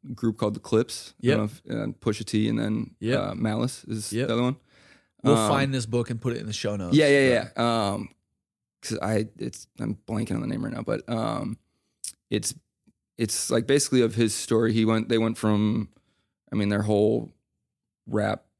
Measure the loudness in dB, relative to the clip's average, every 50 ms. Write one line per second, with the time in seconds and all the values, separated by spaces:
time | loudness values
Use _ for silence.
0 | -10 -12 -8 -2 0 -2 0 0 -2 -2 -2 -4 -4 2 2 2 2 2 -6 -14
1 | -14 -16 _ _ 0 2 2 2 0 -2 -6 -10 _ -6 -6 -4 -4 -6 -8 _
2 | -2 -2 -2 -2 -4 -2 0 0 2 2 0 0 -2 -2 -2 -2 -4 -6 -10 _
3 | -4 -2 -2 -2 -2 -4 -4 -2 -2 -2 0 -2 -2 -4 -6 -8 -10 -8 -8 -8
4 | -6 -6 -4 -4 -2 0 0 0 0 0 -2 -4 _ _ _ _ _ -20 -20 _
5 | _ _ _ _ 2 4 4 4 4 2 2 2 2 0 0 -4 -2 -2 -2 -2
6 | -2 -2 -6 -4 -4 -4 -4 -4 -6 -8 -8 -4 -4 -4 -4 -4 -2 2 4 6
7 | 6 6 6 6 6 6 4 2 0 -4 -4 -2 0 2 2 2 0 0 -2 -4
8 | -6 -10 _ _ _ _ _ _ _ _ _ _ _ _ _ _ -10 -8 -6 -4
9 | -2 0 0 0 0 -2 -8 -10 -10 -10 -10 -12 -20 _ _ -8 -6 -6 -6 -8
10 | _ -6 -4 -4 -4 -2 -4 -4 -4 -4 -6 -6 -6 -6 -8 -8 -4 -4 -4 -4
11 | -4 -4 -4 -2 -2 -2 -4 -4 -6 -6 -8 -10 _ _ _ _ _ _ _ _
12 | -14 -14 -14 _ _ _ -4 -2 -2 -4 -8 -8 _ _ _ _ _ _ _ _
13 | _ _ _ -4 -4 -2 -2 -4 -2 0 0 0 2 4 2 2 2 4 4 4
14 | 4 4 4 2 2 2 2 -4 -2 0 2 2 4 4 4 4 4 4 4 2
15 | 2 0 0 2 2 0 -2 0 2 2 4 4 2 2 0 0 -4 -6 _ _
16 | _ _ _ _ _ _ _ _ _ _ -2 -2 0 2 0 0 2 2 2 4
17 | 4 2 2 0 -4 -8 _ _ _ _ _ _ _ _ _ _ _ _ _ _
18 | _ -4 -2 0 0 0 -2 -4 _ _ _